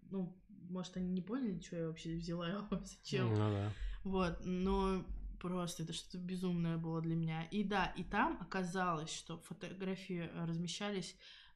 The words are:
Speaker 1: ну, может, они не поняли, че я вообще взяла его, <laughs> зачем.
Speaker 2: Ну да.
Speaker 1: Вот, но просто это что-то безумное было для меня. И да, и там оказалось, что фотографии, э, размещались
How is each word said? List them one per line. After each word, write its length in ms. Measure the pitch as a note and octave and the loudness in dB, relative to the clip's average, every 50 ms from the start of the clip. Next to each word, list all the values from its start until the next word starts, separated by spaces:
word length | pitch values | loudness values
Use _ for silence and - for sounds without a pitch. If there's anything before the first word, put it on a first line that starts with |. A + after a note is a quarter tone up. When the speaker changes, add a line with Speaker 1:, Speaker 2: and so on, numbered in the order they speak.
| - - | -12 -6
Speaker 1:
ну, 260 | F#3+ F#3+ F3+ E3+ - - - - G#3 G3 - F3+ | -2 -2 -2 -2 -6 -12 -18 -20 -18 -16 -10 -6
может, 260 | F3+ F3+ F3+ - - F#3 | -4 -4 -4 -4 -4 -2
они 120 | F#3 F3+ | 0 2
не 120 | F#3 F#3 E3+ | 0 0 0
поняли, 360 | F3+ A3+ C#4 C4 G#3+ F3+ E3 | 0 -2 0 0 0 0 -2
че 160 | - - F3+ E3+ | -4 -6 -4 -2
я 80 | E3 D#3+ | -2 -2
вообще 280 | D#3+ - - E3 E3 | -2 -4 -4 -4 -2
взяла 320 | E3+ E3+ F3 E3+ F3 E3+ E3+ | -2 -2 -2 -2 0 0 0
его, 200 | G3+ G3+ G#3 - | 0 -2 0 0
<laughs> 140 | G3 F#3 - | -2 -2 -2
зачем. 500 | - - - - - C#3+ C3 B2 A#2 G#2+ | -6 -12 -12 -6 0 2 4 4 6 6
Speaker 2:
Ну 160 | G#2+ G#2+ G#2+ G#2 | 6 6 6 4
да. 240 | G2 G2+ G#2+ G#2 - - - - - - | 4 2 0 0 -2 -2 -2 -2 -2 -2
Speaker 1:
Вот, 360 | G3 F#3+ F#3 F#3 E3+ F3 - - | 0 4 4 4 4 2 0 0
но 600 | F3+ F3+ F3+ F#3 F#3+ G3 G3 F#3+ F#3+ F#3+ F#3 - - - - - - - - | 0 2 2 4 4 4 6 4 4 4 2 0 -2 -4 -6 -4 -6 -8 -6
просто 420 | - F3+ F#3 F3+ F3 E3+ - - D#3+ | -4 -2 0 0 0 -2 -2 -4 -4
это 80 | D#3+ E3 | -4 -4
что-то 260 | - - - - F3+ | -6 -8 -8 -8 -6
безумное 600 | F3+ F3 F#3 F3+ F#3 F3+ F3 E3+ E3+ E3 E3 E3 | -4 -2 -2 0 2 2 2 4 2 2 2 2
было 220 | E3 D#3+ E3 E3 D#3+ | 0 0 0 0 2
для 140 | E3 E3 | 2 2
меня. 280 | E3 E3 D#3+ D#3+ D#3+ E3 - - | 2 2 2 0 -2 -2 -2 0
И 120 | G#3 G#3 | 0 2
да, 220 | G3 G#3 G3 F3 E3 - - | 4 4 4 4 2 0 -4
и 60 | F3+ | -4
там 340 | - - G#3 B3+ E4 E4 - | 0 2 4 4 4 2 0
оказалось, 720 | F3+ - - F#3 F3+ F3 F3 F#3+ F3+ F3+ E3 D3+ D#3 D#3+ - | -4 -4 -2 0 0 0 0 2 2 2 2 0 -2 -4 -6
что 260 | - - - E3 E3+ | -8 -6 -8 -10 -10
фотографии, 920 | - - F3 - - - - F#3 F#3+ F#3 F#3+ F#3 F#3+ - F3+ E3+ E3+ - - | -8 -12 -12 -10 -8 -8 -6 -4 -2 -2 -2 -2 -4 -4 -2 -2 -2 -4 -4
э, 120 | E3+ E3+ | -2 -2
размещались 680 | E3 E3 E3 F3 E3+ - - G#3 G#3 G#3 F#3+ - - - - - - - - - - - | 0 0 0 0 -2 -2 -2 -2 0 0 -2 -2 -4 -10 -14 -18 -20 -20 -18 -20 -20 -18